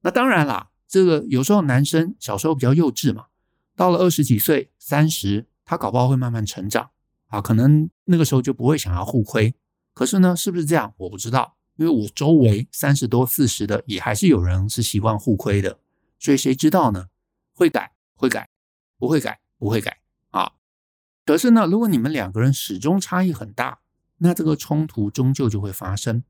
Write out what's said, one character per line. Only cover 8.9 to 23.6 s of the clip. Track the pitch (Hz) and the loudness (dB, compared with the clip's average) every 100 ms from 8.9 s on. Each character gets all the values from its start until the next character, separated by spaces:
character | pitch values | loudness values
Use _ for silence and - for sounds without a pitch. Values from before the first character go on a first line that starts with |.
要 | 87 | -6
互 | 95 127 | -2 -2
亏。 | 104 113 110 - _ _ _ - | -2 0 0 -2 _ _ _ -4
可 | 131 | -2
是 | 196 | 2
呢， | 185 175 | 2 2
是 | - | -4
不 | 175 | -4
是 | 151 | 0
这 | 165 | 0
样？ | 110 _ | -2 _
我 | 92 | -14
不 | 98 | -10
知 | 110 | -4
道， | 127 120 _ _ - | -2 -4 _ _ -4
因 | 160 | 0
为 | |
我 | 135 104 | 0 -2
周 | - 147 | -2 4
围 | 160 120 104 131 | 6 6 4 -2
三 | - 143 143 | -4 0 0
十 | 123 | 0
多、 | 123 123 | 0 0
四 | - 127 | 0 0
十 | - 104 | 0 -4
的 | 104 - | -4 -4
也 | 95 | -6
还 | - | -4
是 | 104 196 | 0 4
有 | 123 | 4
人 | 87 92 98 | 2 0 -2
是 | - | -4
习 | 113 104 | -2 -2
惯 | 110 107 | -2 -2
互 | - 98 | -2 -2
亏 | - 101 | 0 -2
的， | 95 - _ _ _ _ | -2 -8 _ _ _ _
所 | - | 0
以 | 139 | 0
谁 | - | 2
知 | 131 156 | 2 2
道 | 185 139 | 2 2
呢？ | 98 92 _ _ _ _ | -2 -8 _ _ _ _
会 | _ 175 | _ 0
改， | 120 92 _ _ | 0 -8 _ _
会 | _ 131 | _ -2
改， | 104 - _ _ _ _ _ | -2 -10 _ _ _ _ _
不 | 123 | -2
会 | 156 | -2
改， | - - _ _ | -2 -12 _ _
不 | 104 | -4
会 | 113 | -2
改 | - - _ _ _ | -4 -10 _ _ _
啊。 | 95 92 _ _ _ _ _ _ _ - | -6 -6 _ _ _ _ _ _ _ -2
可 | 330 | 0
是 | 247 | 4
呢， | 226 180 | 4 4
如 | 202 | 0
果 | 233 | 0
你 | 151 | 0
们 | 120 | 0
两 | 151 95 | -4 -4
个 | 101 | 0
人 | 127 | 0
始 | 135 - 95 | 0 -4 -6
终 | 123 190 | -2 -2
差 | - 180 | -2 -2
异 | 185 | -2
很 | 156 107 | -4 -10
大， | 104 | -6